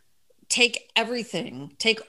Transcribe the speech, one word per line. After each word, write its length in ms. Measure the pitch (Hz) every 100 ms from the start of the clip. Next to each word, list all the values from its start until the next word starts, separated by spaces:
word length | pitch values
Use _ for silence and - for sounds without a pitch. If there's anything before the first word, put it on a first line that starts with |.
| _ _ _ _ -
take 420 | - 240 - - 226
everything, 800 | 220 240 - 170 - 127 143 -
take 240 | 226 220